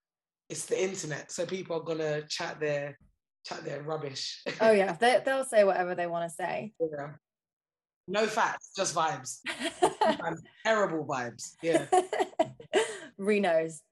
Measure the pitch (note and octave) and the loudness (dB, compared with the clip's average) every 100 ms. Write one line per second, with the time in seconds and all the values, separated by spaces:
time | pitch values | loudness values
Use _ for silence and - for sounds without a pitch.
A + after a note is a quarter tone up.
0 | _ _ _ _ - D#3+ - D#3+ F#3+ F3+ | _ _ _ _ -12 -10 -4 -2 -2 -4
1 | D3+ C#3 - - F3 F#3+ F3 E3 D#3+ D#3+ | -8 -8 -8 -8 -6 -6 -6 -6 -4 -4
2 | D#3 D3+ D3+ - E3 D3+ D3+ C#3+ C#3+ C3+ | -2 -4 -6 -6 -6 -4 -2 -2 -4 -12
3 | _ _ _ _ - F3 E3 C#3+ D3 D3+ | _ _ _ _ -12 -10 -8 -8 -6 -6
4 | C#3+ C3 - - - - A3 G3+ F#3+ E3+ | -6 -8 -10 -8 -6 4 6 6 4 4
5 | A#3 A#3+ C4+ C4+ B3+ A3 G3 F3+ F3+ F3 | 4 4 2 0 4 6 6 4 0 -2
6 | F3 E3+ E3+ F3 E3+ - G#3+ - D#3+ D3 | -2 -2 -4 -4 -4 -4 -6 -4 -4 -4
7 | D3 D3 _ _ _ _ _ _ _ _ | -10 -12 _ _ _ _ _ _ _ _
8 | - G3+ A3 A3+ F3 - - - F3 D#3+ | -4 0 2 2 0 -2 -8 -4 -2 0
9 | D#3+ C#3 B2+ - - C#4+ D4+ - F4 - | 0 -2 -8 -10 -10 -6 -6 2 2 4
10 | F4+ - E3 E3 - _ A3 A3 F#3 D#3+ | 2 2 -2 -6 -10 _ 2 2 2 0
11 | C#3 C3 A#2+ A#2+ - - E3 D#4+ - F#4 | -2 -4 -4 -8 -16 -6 2 2 4 2
12 | F#4 - - - D#4+ - - F4+ A4+ F#4+ | 2 0 0 -2 -2 -6 0 0 2 -4
13 | D4+ - G3 G#3 F#3+ E3 E3 D#3+ - | -12 -4 2 4 4 2 0 -6 -18